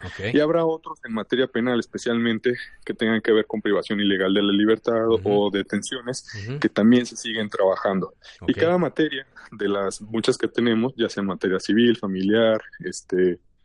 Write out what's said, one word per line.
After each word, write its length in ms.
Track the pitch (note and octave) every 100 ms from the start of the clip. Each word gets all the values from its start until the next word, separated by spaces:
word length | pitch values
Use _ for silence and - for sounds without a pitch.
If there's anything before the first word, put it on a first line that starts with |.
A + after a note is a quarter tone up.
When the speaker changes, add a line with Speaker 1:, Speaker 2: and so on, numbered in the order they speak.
Speaker 1:
Ok. 280 | F#2 - G2
Speaker 2:
Y 60 | C#3
habrá 240 | D3+ E3+
otros 340 | E3 D#3+ - D#3
en 80 | B2
materia 320 | A2 G2 B2 B2+
penal, 320 | A#2 B2 A#2+
especialmente, 760 | - G#2 A#2+ A#2 A#2 A2+ B2+ B2 - -
que 100 | -
tengan 260 | G#2+ A2+ A2+
que 120 | A2
ver 140 | A2 G#2
con 140 | G#2+
privación 380 | G#2 F#2+ - G#2
ilegal 320 | G2+ F#2+ F#2+
de 80 | G2
la 100 | G2+
libertad 560 | G2+ G#2+ A2 - A#2 A2+
o 80 | A2+
Speaker 1:
Ujú. 340 | G2+ G#2 G2+
Speaker 2:
detenciones, 720 | G2 F#2+ G2+ - C3 A#2+ C3 - G#2 G2+
Speaker 1:
Ujú. 100 | C#3
Speaker 2:
que 80 | -
también 380 | - A2 B2 A#2+
se 100 | A2+
siguen 320 | A2+ A2 G#2
trabajando. 640 | - F#2+ F#2 G#2 F#2+ - - - - -
Y 60 |
Speaker 1:
Ok. 60 | -
Speaker 2:
cada 200 | D#3+ F3+
materia 480 | D3+ - D#3 C3 - - -
de 160 | A2 G2+
las 320 | G2+ G2 -
muchas 360 | G#2+ A2+ A2 B2+
que 100 | A2
tenemos, 440 | - A#2+ A2 B2 C3+
ya 120 | A2
sea 120 | -
en 60 | G2
materia 300 | F2 G2 F#2
civil, 360 | - G#2 A#2+ A2
familiar, 640 | G2+ F#2 F#2+ A2 A2+ A2 - -
este, 540 | F2+ - - F#3 F#3 B2 _ _